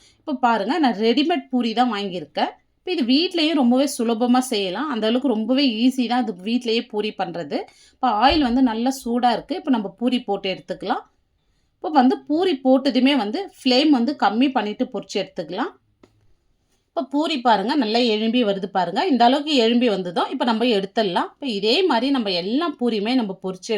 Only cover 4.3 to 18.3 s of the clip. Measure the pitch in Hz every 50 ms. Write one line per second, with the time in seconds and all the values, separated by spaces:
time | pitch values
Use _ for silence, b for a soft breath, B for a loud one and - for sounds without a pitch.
4.3 | 247 254 254 - 233 208 196 185 175 220 294 311 269 220 214 220 233 254 262 277
5.3 | 226 220 220 214 262 269 285 262 214 214 240 254 247 - 247 208 240 254 240 214
6.3 | 196 180 180 220 233 247 - 233 220 233 247 - - 208 208 214 214 - 185 175
7.3 | 165 175 165 143 190 311 453 b b b b b b b - 254 214 208 226 269
8.3 | 349 311 285 240 233 262 269 240 220 226 233 262 262 - - 233 233 247 220 208
9.3 | 208 - - - 277 370 294 311 254 226 196 190 - _ 233 254 247 240 - -
10.3 | 202 196 - 190 185 - - - 185 - - 196 277 392 - _ _ _ _ _
11.3 | _ _ _ _ _ _ _ _ _ _ - 359 302 285 247 262 311 294 - -
12.3 | 294 320 370 381 320 262 - 262 262 269 269 285 208 254 247 269 294 262 208 208
13.3 | 214 359 403 349 - - - 262 247 254 302 311 285 240 233 262 302 - 233 196
14.3 | 208 233 262 294 262 240 208 208 208 - 254 254 - 196 - - - 208 190 190
15.3 | - - 165 151 175 208 277 403 - _ _ _ _ _ - _ _ _ _ _
16.3 | _ _ _ _ _ _ _ _ _ _ _ _ _ 330 277 - - 285 311 339
17.3 | 330 254 233 247 220 196 190 233 302 302 233 208 220 240 247 233 214 214 220 226